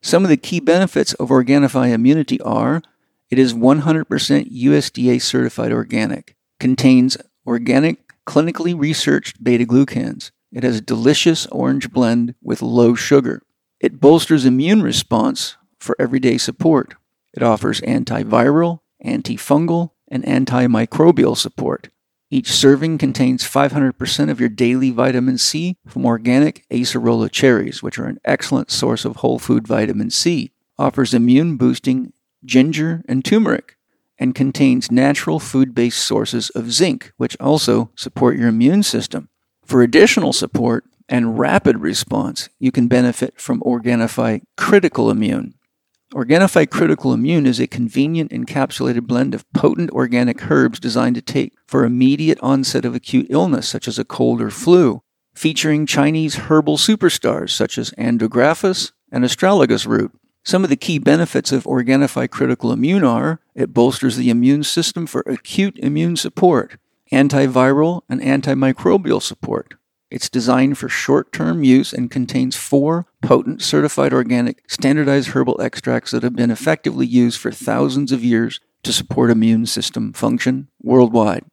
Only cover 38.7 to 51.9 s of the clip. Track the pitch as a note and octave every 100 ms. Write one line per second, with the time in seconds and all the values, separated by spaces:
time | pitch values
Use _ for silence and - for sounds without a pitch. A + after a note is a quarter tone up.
38.7 | F#3+ G3+ A2+ - - D2 _ _ _ _
39.7 | C3 A#2+ C#3 A3 - D3+ B2+ - - A#2+
40.7 | A#2 _ _ _ C3 A#2 A2+ B2+ G3 -
41.7 | A2+ D#2 G2 - A2 - - - _ C3
42.7 | B2+ A#2+ B2 B2 A#2 C3+ _ - B2 -
43.7 | A#2+ A#2 A#2+ A2+ - A#2 A2 _ - -
44.7 | G3+ F#3 - A#2 G#2+ G#2+ - - _ _
45.7 | _ _ _ _ - A#2+ D#3+ F#3+ - D3+
46.7 | - D#3+ D#3 C3+ A#2+ B2+ E3+ C3+ A#2+ B2
47.7 | - A#2+ C3 C#3+ E3 D#3 A#2+ B2 C#3 C3+
48.7 | - B2+ A#2+ A#2+ A#2+ C3+ A#2 - - D3
49.7 | - E3+ - B2+ A#2+ B2 A2+ - D3+ B2+
50.7 | A2 B2 A#2 B2 A#2+ - - - _ _
51.7 | C3+ A#2+